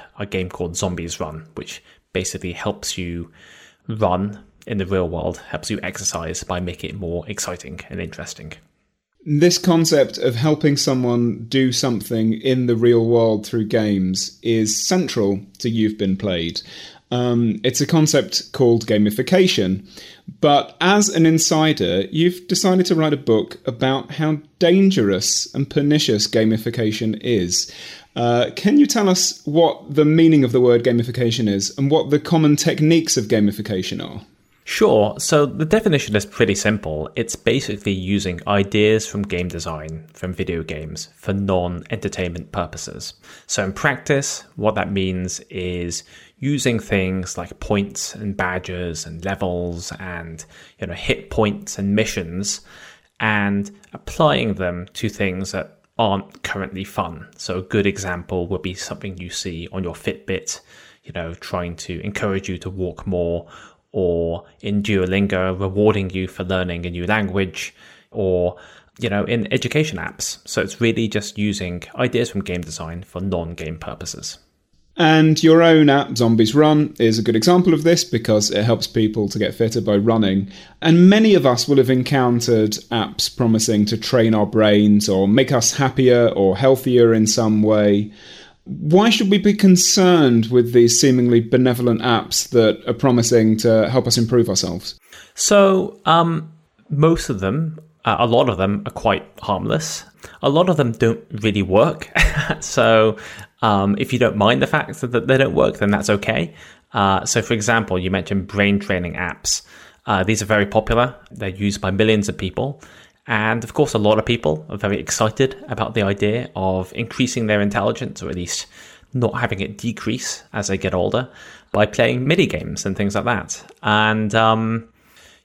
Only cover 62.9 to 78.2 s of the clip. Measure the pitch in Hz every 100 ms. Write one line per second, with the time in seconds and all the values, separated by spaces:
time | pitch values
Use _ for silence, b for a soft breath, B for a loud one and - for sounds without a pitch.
62.9 | 87 - 90 85 85 B B B B _
63.9 | - 90 85 82 85 b b 101 101 107
64.9 | 98 92 95 101 92 92 92 98 98 107
65.9 | 104 92 95 92 - 92 92 90 87 87
66.9 | 87 87 107 98 98 95 - - b b
67.9 | b b 113 95 90 87 B B B B
68.9 | - 113 101 - 117 101 123 123 151 156
69.9 | 92 - - - - - - - - 117
70.9 | 113 110 104 - - 104 98 90 87 -
71.9 | - 127 123 113 98 92 90 80 - 80
72.9 | 85 92 90 95 87 82 85 78 82 -
73.9 | - - - - - _ _ _ _ _
74.9 | - 160 160 156 151 160 165 165 160 147
75.9 | 139 - 117 117 113 110 139 151 151 151
76.9 | - 113 110 113 113 175 180 180 156 160
77.9 | 170 - 117